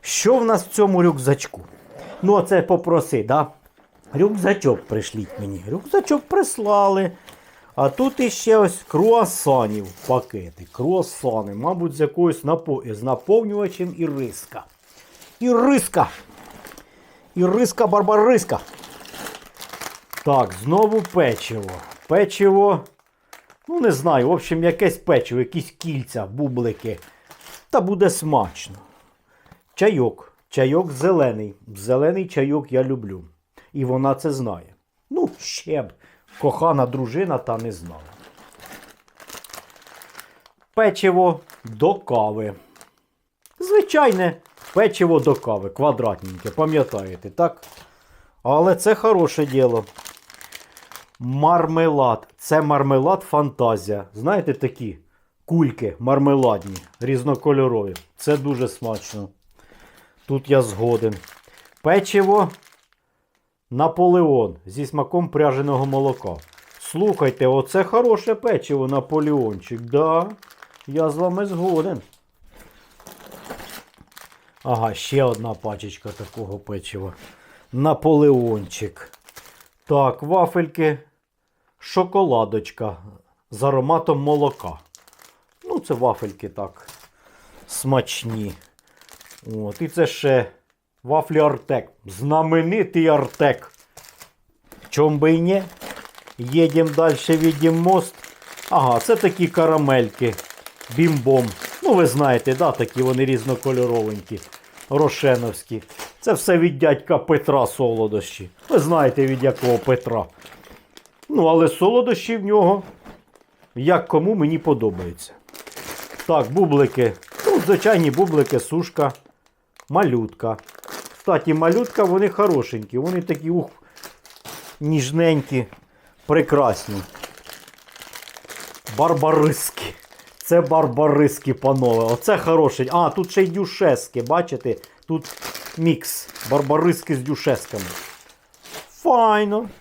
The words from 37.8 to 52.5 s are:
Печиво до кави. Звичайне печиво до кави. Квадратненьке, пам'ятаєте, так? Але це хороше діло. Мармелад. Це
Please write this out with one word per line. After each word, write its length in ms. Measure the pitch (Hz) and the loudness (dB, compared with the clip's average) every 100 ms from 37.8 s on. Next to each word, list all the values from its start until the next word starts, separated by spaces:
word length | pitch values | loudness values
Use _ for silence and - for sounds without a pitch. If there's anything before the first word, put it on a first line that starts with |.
| 85 78 73 - - _ - _ - - - _ _ _ - - - - - _ - - - - - _ _ _ _ | -16 -18 -20 -20 -20 _ -20 _ -20 -20 -20 _ _ _ -20 -20 -20 -20 -20 _ -20 -20 -20 -20 -20 _ _ _ _
Печиво 640 | - 214 170 190 180 180 151 - - | 2 2 4 2 4 4 2 -8 -20
до 320 | 123 107 156 202 | -18 0 0 0
кави. 580 | - 120 107 107 107 98 _ _ - _ _ _ _ _ _ _ | -2 -2 0 -2 -8 -10 _ _ -20 _ _ _ _ _ _ _
Звичайне 760 | 359 415 403 302 262 185 180 170 _ _ - | 2 2 4 4 4 4 0 -2 _ _ -4
печиво 460 | - 220 - 175 160 | 2 2 2 4 4
до 160 | 147 135 | 4 0
кави. 340 | - 104 98 | -2 -4 -6
Квадратненьке, 800 | - 147 117 113 92 95 92 - | 0 0 0 -2 -4 -10 -12 -10
пам'ятаєте, 800 | - 156 156 131 110 95 92 101 | -2 0 0 0 -4 -10 -14 -14
так? 340 | - 170 - - - - _ _ _ _ _ | -2 -2 -2 -20 -20 -20 _ _ _ _ _
Але 320 | 120 147 175 180 | 0 2 4 2
це 200 | 208 214 | 2 2
хороше 500 | 226 202 160 - 143 | 2 4 2 0 -2
діло. 400 | 131 127 117 101 - - - _ - - - - - - - - _ | 2 2 2 -4 -18 -20 -20 _ -20 -20 -20 -20 -20 -20 -20 -20 _
Мармелад. 1040 | 120 135 151 170 160 160 165 147 127 110 - _ | -6 0 4 4 2 2 2 4 2 0 -6 _
Це 240 | - | 0